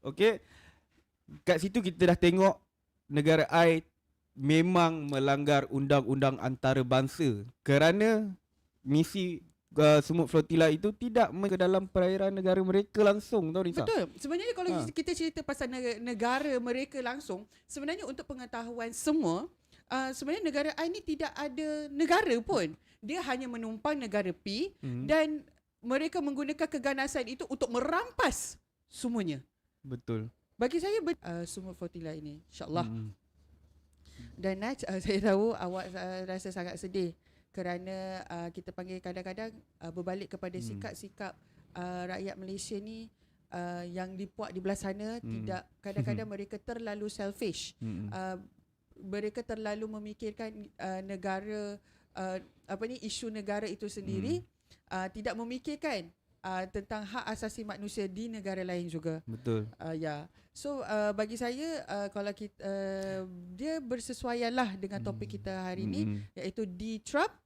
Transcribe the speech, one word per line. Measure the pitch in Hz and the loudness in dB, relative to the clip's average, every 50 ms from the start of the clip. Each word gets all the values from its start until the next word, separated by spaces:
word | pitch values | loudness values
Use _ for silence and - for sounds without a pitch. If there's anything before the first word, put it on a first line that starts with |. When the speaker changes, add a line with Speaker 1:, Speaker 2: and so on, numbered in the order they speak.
| - | -6
Speaker 1:
Okey. | 135 139 - 196 220 220 - - _ - - - - _ _ _ _ _ _ _ _ _ _ _ - 151 147 | -8 2 4 6 6 6 4 -4 _ -20 -20 -20 -20 _ _ _ _ _ _ _ _ _ _ _ -20 -20 -8
Kat | _ - 180 | _ 4 4
situ | 160 165 196 190 233 | 4 4 2 0 0
kita | 202 185 165 - 185 | 0 0 2 6 8
dah | 175 175 170 | 8 8 8
tengok | - 175 170 185 190 190 165 - _ _ _ _ _ _ _ _ _ _ | 8 8 8 10 8 6 6 4 _ _ _ _ _ _ _ _ _ _
negara | 143 147 147 156 160 160 156 - | 0 2 6 6 8 6 6 6
I | - 165 170 170 165 160 160 _ _ _ _ _ _ _ _ _ _ | 6 8 8 8 8 6 2 _ _ _ _ _ _ _ _ _ _
memang | - 135 139 151 160 165 180 185 175 170 165 160 160 151 | -2 2 6 8 8 8 8 8 8 8 6 6 2 -4
melanggar | 143 143 135 135 139 139 139 147 143 147 139 135 | -2 0 2 4 4 4 4 6 6 6 6 4
undang-undang | - - 135 139 139 143 - 135 107 131 135 135 135 135 117 | 2 0 0 4 6 6 6 6 4 2 4 4 4 2 2
antarabangsa | 78 127 131 123 - 131 131 135 131 123 131 131 131 135 - - 170 139 113 101 101 120 - _ | -2 -2 -2 2 2 4 4 4 4 4 4 4 4 2 0 2 2 2 2 2 -2 -10 -14 _
kerana | _ - 139 143 151 165 175 202 208 220 226 214 220 202 190 - _ _ _ _ _ _ _ _ _ | _ 6 8 8 10 8 8 8 6 6 6 4 2 0 -4 -10 _ _ _ _ _ _ _ _ _
misi, | 131 139 151 165 - - 202 185 180 175 151 - - _ _ _ _ - | 4 6 6 6 4 2 -2 -2 0 -2 -6 -10 -16 _ _ _ _ 4
uh, | 147 151 151 151 151 | 8 8 10 10 8
Sumut | 143 - 165 170 165 | 8 4 2 2 2
Flotilla | 120 - 160 151 - 165 165 160 160 | 6 6 4 4 6 6 6 8 8
itu | 156 156 190 208 208 | 6 4 2 0 -2
tidak | - - 247 220 240 226 - | 0 -6 0 4 4 4 4
me-, | - 175 196 202 | 4 0 0 0
ke | 190 | 2
dalam | 185 185 180 190 190 196 | 4 4 6 6 4 2
perairan | 185 _ 190 180 180 190 190 196 196 | 2 _ 4 4 4 4 2 2 0
negara | 196 196 185 185 185 190 | 0 2 4 4 4 4
mereka | 190 185 185 196 202 - _ 208 | 4 4 4 4 4 2 _ 6
langsung, | 214 202 202 214 208 - - 220 175 156 | 6 6 6 4 0 0 0 2 2 2
tau, | 160 180 190 | 0 0 0
Nisa? | 175 170 - | 0 0 0
Speaker 2:
Betul. | - - 453 381 190 269 - | 2 2 2 2 2 0 -4
Sebenarnya | - - 277 320 349 403 480 466 | -10 -6 -4 -2 -2 0 -2 -2
kalau | - 370 359 339 | 0 0 0 0
Speaker 1:
Ha. | 330 285 | 0 0
Speaker 2:
kita | - 294 - 320 - 349 | -2 -2 -4 -2 -2 -2
cerita | - 330 320 311 - | -2 -2 -4 -2 -4
pasal | 302 - 277 - 285 247 | -6 -6 -4 -4 -4 -4
neg-, | 247 254 254 240 233 208 | -4 -2 -2 -2 -2 -2
negara | 233 240 240 208 226 240 254 269 294 302 269 247 | -4 -4 -2 0 2 2 2 2 2 2 0 0
mereka | 233 247 240 262 269 277 - 277 | 0 0 0 -2 -2 -4 -4 -4
langsung, | 254 240 247 277 302 - 196 185 214 _ _ _ _ | -4 -4 -4 -6 -6 -6 -6 -6 -6 _ _ _ _
sebenarnya | _ - 294 277 294 330 403 403 | _ -10 -6 -4 -4 -4 -4 -4
untuk | 247 269 247 311 | -8 -8 -10 -8
pengetahuan | _ 277 254 254 240 - 233 233 233 240 233 233 233 233 | _ -10 -10 -10 -8 -8 -8 -6 -6 -6 -6 -6 -6 -6
semua, | - - 311 302 320 294 175 165 180 254 359 _ _ _ _ _ _ _ _ | -2 2 2 4 4 4 4 2 2 -2 -6 _ _ _ _ _ _ _ _
uh, | - 262 262 262 262 | -2 -2 -2 -2 -4
sebenarnya | - - 269 320 427 427 | -6 -4 -2 -2 0 0
negara | 320 262 285 294 311 294 | 0 0 0 0 0 -2
I | - 320 339 | -2 -2 -2
ni | 359 415 | -2 -4
tidak | - - 311 285 320 285 - | -4 -6 -4 -4 -4 -6 -4
ada | - 285 294 254 254 311 302 302 302 302 294 | -6 -6 -6 -4 -4 -4 -2 -2 -4 -6 -6
negara | 277 277 330 294 349 381 440 359 247 233 | -2 0 4 6 6 6 6 4 2 2
pun. | 220 - 381 254 180 156 160 - _ _ _ _ | 2 0 0 0 0 0 -4 -8 _ _ _ _
Dia | - 208 294 370 349 | -8 -6 -6 -4 -2
hanya | 262 262 254 262 | -2 -4 -4 -4
menumpang | 254 240 233 226 220 220 220 - 294 302 | -6 -6 -6 -6 -6 -8 -4 -2 -2 0
negara | 285 254 220 190 208 196 185 170 | 0 -2 -2 0 0 0 0 -2
P | - _ 202 196 226 320 392 - _ | -4 _ -6 -2 -2 -2 -4 -6 _
Speaker 1:
Mhm. | - 139 123 120 127 | -6 -6 -4 -4 0
Speaker 2:
dan | 143 302 320 311 311 302 302 - _ _ _ _ _ _ _ | 4 4 4 4 2 0 -6 -8 _ _ _ _ _ _ _
mereka | - 233 254 277 311 339 - 359 | -4 0 0 0 0 0 -2 -2
menggunakan | 285 285 277 262 294 269 311 294 330 | -2 -2 -2 -2 -2 -4 -2 -2 -2
keganasan | 311 - 294 240 277 277 269 269 277 - 294 254 | -2 -2 -2 -2 0 0 0 -2 -2 -2 -4 -4
itu | 220 254 254 349 | -4 -6 -10 -6
untuk | - 269 - - 247 | -8 -2 -2 -2 0
merampas | 233 247 262 294 330 349 466 494 - - 508 302 - - - - - - _ _ _ _ _ | 0 0 0 2 2 0 0 -2 0 2 2 2 4 2 -6 -8 -12 -16 _ _ _ _ _
semuanya. | _ - - - 247 233 233 202 170 147 131 135 _ _ _ _ _ _ _ | _ -16 -6 -4 -2 0 0 0 0 -2 -4 -6 _ _ _ _ _ _ _
Speaker 1:
Betul. | _ 139 131 120 - - 117 110 110 117 - _ _ _ _ | _ -10 -10 -10 -4 -4 -4 -4 -4 -6 -10 _ _ _ _
Speaker 2:
Bagi | _ 226 254 285 339 | _ -2 0 0 0
saya, | 330 392 415 453 | 0 0 0 0
ber-, | 349 302 339 - | 0 -2 -4 -4
uh, | - 180 170 170 170 | -6 -8 -8 -8 -8
Sumut | 170 - - 185 185 180 | -8 -10 -12 -12 -12 -12
Flotilla | - 180 175 _ 175 165 160 | -10 -10 -10 _ -10 -10 -8
ini, | 156 160 151 151 147 151 170 | -10 -8 -10 -12 -14 -14 -18
insyaAllah. | _ - - - - 151 175 175 | _ -14 -14 -10 -4 -2 -2 -2
Speaker 1:
Mhm. | 113 110 113 110 107 98 _ _ _ _ _ _ _ - _ _ _ _ _ _ _ _ _ _ - - - 120 - - | -2 -4 -6 -6 -8 -10 _ _ _ _ _ _ _ -20 _ _ _ _ _ _ _ _ _ _ -20 -20 -18 -18 -18 -16
Speaker 2:
Dan | - 180 190 190 190 | -4 -2 -2 -2 -2
Naj, | 202 233 269 - - | -4 -6 -6 -6 -6
uh, | - 190 190 | -6 -6 -4
<laughs> | - | 0
saya | - 202 190 202 | 0 0 4 4
tahu | 214 190 196 208 226 233 | 6 6 6 4 2 0
awak, | - - 180 180 185 185 185 | -2 -4 -6 -6 -6 -8 -8
uh, | 180 190 180 180 185 185 185 | -8 -8 -8 -6 -6 -8 -6
rasa | 185 185 185 185 196 | -6 -8 -8 -8 -8
sangat | 180 190 175 175 - | -8 -8 -8 -8 -8
sedih | 165 - 185 185 196 185 170 165 _ _ _ _ _ _ _ | -10 -10 -4 -2 -2 -2 -2 -4 _ _ _ _ _ _ _
kerana, | _ - 185 175 175 175 180 185 190 190 190 190 190 185 - | _ -8 -6 -4 -4 -6 -6 -8 -8 -8 -8 -8 -8 -10 -10
uh, | - - 170 170 170 | -10 -10 -8 -8 -8
kita | 170 - 175 - | -10 -12 -14 -12
panggil | 185 - 185 180 185 185 | -12 -12 -10 -10 -10 -10
kadang-kadang, | - 180 180 190 180 185 185 196 220 226 220 226 - _ _ _ | -8 -8 -8 -8 -8 -8 -8 -8 -10 -10 -10 -16 -20 _ _ _
uh, | - 165 | -14 -12
berbalik | 165 180 175 180 185 196 202 - | -8 -6 -4 -4 -4 -6 -6 -10
kepada | - 185 - 185 175 | -10 -8 -8 -8 -8
Speaker 1:
Hmm. | 123 117 | -6 -8
Speaker 2:
sikap-sikap, | 113 107 101 98 - - - - 196 _ _ 208 190 - _ _ _ _ _ - _ - | -6 -8 -8 -8 -10 -10 -12 -14 -18 _ _ -12 -12 -12 _ _ _ _ _ -20 _ -12
uh, | - 180 180 180 180 180 | -8 -8 -6 -6 -6 -6
rakyat | 180 185 185 190 196 - | -6 -6 -6 -6 -8 -8
Malaysia | 196 190 185 190 196 - - 226 | -10 -10 -10 -8 -8 -8 -8 -8
ni, | 202 202 214 220 220 226 226 _ _ _ _ _ _ _ _ | -8 -8 -10 -12 -14 -14 -16 _ _ _ _ _ _ _ _
uh, | - 175 175 175 175 175 175 | -8 -8 -6 -6 -6 -8 -8
yang | 175 175 185 185 185 190 | -8 -6 -6 -6 -6 -6
dipuak | 185 202 196 _ - 214 - | -10 -10 -10 _ -10 -10 -8
di | 180 185 | -8 -6
belah | 185 190 202 | -2 -2 -2
sana, | 196 - 196 190 202 208 214 226 240 | -2 -2 -6 -6 -4 -6 -8 -8 -8
Speaker 1:
Hmm. | - 113 113 | -6 -6 -6
Speaker 2:
tidak, | 113 110 107 95 180 - _ _ _ | -6 -4 -4 -6 -6 -8 _ _ _
kadang-kadang | _ 202 - 196 131 113 - 208 220 214 | _ -8 -2 -2 0 0 0 -2 -2 -6
Speaker 1:
<laughs> | 208 | -8
Speaker 2:
mereka | 196 202 196 - | -10 -10 -10 -10
terlalu | 202 _ - 240 233 233 214 208 208 208 214 | -12 _ -8 -8 -8 -6 -6 -6 -6 -6 -8
selfish. | - - 202 196 202 - - 208 - - - - - _ | -6 -4 -6 -6 -4 -2 -4 -4 -4 -4 -8 -12 -12 _
Speaker 1:
Hmm. | - 113 107 87 107 104 | -8 -6 -6 -4 -6 -6
Speaker 2:
Uh, | 104 185 190 190 185 180 196 - _ _ _ _ _ _ _ _ _ | -6 -6 -6 -6 -6 -8 -12 -16 _ _ _ _ _ _ _ _ _
mereka | - - 196 190 202 208 214 208 - 233 | -16 -12 -8 -6 -4 -4 -4 -4 -6 -8
terlalu | _ 226 220 220 208 208 214 220 214 | _ -6 -6 -4 -4 -4 -4 -6 -8
memikirkan, | 214 214 208 214 208 _ - 214 208 - 233 220 220 214 208 - _ | -8 -10 -10 -12 -12 _ -8 -8 -6 -6 -10 -10 -10 -12 -16 -18 _
uh, | _ - 190 190 185 | _ -6 -6 -6 -6
negara, | 190 190 196 190 180 202 190 190 196 214 214 214 208 208 202 202 _ _ _ _ _ _ _ | -6 -8 -8 -6 -4 -2 -2 -2 -4 -6 -6 -6 -6 -8 -10 -12 _ _ _ _ _ _ _
uh, | - 190 185 185 190 185 - _ _ _ | -8 -6 -4 -4 -6 -8 -12 _ _ _
apa | - 196 190 226 | -10 -8 -6 -6
ni, | 233 254 247 | -6 -8 -6
isu | - 220 - - - 226 | -8 -6 -6 -6 -6 -6
negara | 214 214 202 202 208 208 214 | -6 -6 -4 -2 -2 -2 -2
itu | 208 185 - - | -4 -6 -6 -8
sendiri. | 208 - - 196 190 190 190 190 254 330 359 | -8 -8 -8 -6 -4 -4 -2 0 0 -2 -2
Speaker 1:
Hmm. | 359 _ _ _ _ _ - _ _ | -4 _ _ _ _ _ -20 _ _
Speaker 2:
Uh, | _ - 185 185 190 | _ -6 -4 -4 -6
tidak | 185 220 208 233 - | -6 -6 -6 -6 -4
memikirkan, | 220 233 233 247 254 - - 294 294 - 311 262 202 170 170 - _ _ _ _ _ | -4 -6 -6 -6 -6 -6 -6 -8 -4 -2 -2 -2 -2 -6 -8 -16 _ _ _ _ _
uh, | - 190 185 185 185 | -8 -6 -4 -4 -4
tentang | 185 _ 208 196 _ 226 214 208 | -4 _ -8 -8 _ -8 -8 -8
hak | 190 202 254 - - | -6 -8 -6 -6 -6
asasi | 220 214 - 220 214 - 220 | -6 -4 -6 -8 -6 -8 -10
manusia | 208 202 - 202 208 - - 202 | -10 -10 -8 -8 -8 -4 -4 -4
di | 190 190 190 226 | -4 -4 -6 -8
negara | 233 226 220 190 196 190 190 185 | -8 -8 -8 -6 -6 -4 -4 -4
lain | 185 180 180 175 | -4 -4 -4 -4
juga. | 175 160 165 156 170 160 160 - | -4 -6 -4 -4 -4 -4 -4 -6
Speaker 1:
Betul. | - 113 113 123 120 113 110 107 110 113 | -8 -10 -6 -2 0 0 0 0 -4 -8
Speaker 2:
Uh, | _ - 160 160 | _ -8 -6 -6
ya. | 160 160 156 147 147 151 170 _ _ _ _ | -4 -4 -4 -4 -6 -8 -14 _ _ _ _
So, | _ - - 285 285 269 247 | _ -10 -8 -6 -6 -6 -4
uh, | - 214 214 208 208 | -2 -2 0 0 0
bagi | 208 202 214 214 226 | 2 0 -2 -2 -2
saya, | 220 247 240 247 262 302 330 330 302 - | -4 -4 -4 -4 -4 -4 -4 -4 -6 -6
uh, | - 180 202 202 202 | -6 -6 -4 -4 -4
kalau | 196 208 202 202 | -4 -4 -6 -6
kita, | 202 - 214 202 _ _ | -6 -6 -10 -12 _ _
uh, | - 196 196 196 196 190 190 190 190 190 190 190 190 185 180 175 175 175 180 | -6 -6 -4 -4 -4 -4 -4 -4 -4 -4 -6 -6 -6 -8 -10 -14 -14 -14 -10
dia | 185 254 311 320 320 | -6 -4 -4 -4 -4
bersesuaianlah | 277 240 247 247 226 - 254 - - 247 240 240 240 233 240 254 254 220 190 | -4 -4 -6 -6 -6 -8 -10 -6 -4 -4 -2 0 0 0 2 0 0 0 -2
dengan | 190 185 190 202 196 | -6 -8 -6 -6 -6
topik | - - - 220 - | -4 -4 -6 -6 -6
Speaker 1:
Hmm. | 208 - | -8 -8
Speaker 2:
kita | 196 - 196 190 190 185 | -8 -8 -6 -6 -4 -4
hari | 185 180 185 208 | -6 -4 -4 -2
ni, | 214 190 185 214 | -2 0 0 0
Speaker 1:
Hmm. | 220 208 104 104 101 _ | 0 -2 -4 -6 -10 _
Speaker 2:
iaitu | - - 185 185 - 220 | -8 -8 -8 -4 -4 -6
D | 190 180 180 208 220 226 214 | -6 -6 -8 -8 -6 -6 -8
Trump. | - - - 285 349 440 - _ _ | -8 -2 0 2 2 2 0 _ _